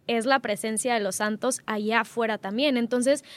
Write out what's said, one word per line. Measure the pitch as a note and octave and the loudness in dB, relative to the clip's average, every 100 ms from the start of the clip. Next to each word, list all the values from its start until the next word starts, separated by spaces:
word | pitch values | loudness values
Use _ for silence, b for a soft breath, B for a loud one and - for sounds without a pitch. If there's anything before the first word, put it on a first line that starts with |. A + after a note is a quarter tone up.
| - | -2
es | A#3 A3+ | 0 2
la | C4+ | 2
presencia | A3 G#3 A3 A3 B3 A#3 | 0 -4 -2 -2 0 0
de | |
los | G3+ F#3+ | 0 -2
santos | G#3+ G#3+ B3 B3+ - | -2 -2 -2 -2 -4
allá | G#3+ G#3+ A3+ | -4 0 0
afuera | A3 - A3+ G#3 | 0 -2 -2 -2
también. | F#3+ G#3+ D4 B3 | -4 0 2 2
Entonces, | A#3 B3 B3 C#4+ B | 2 2 2 2 B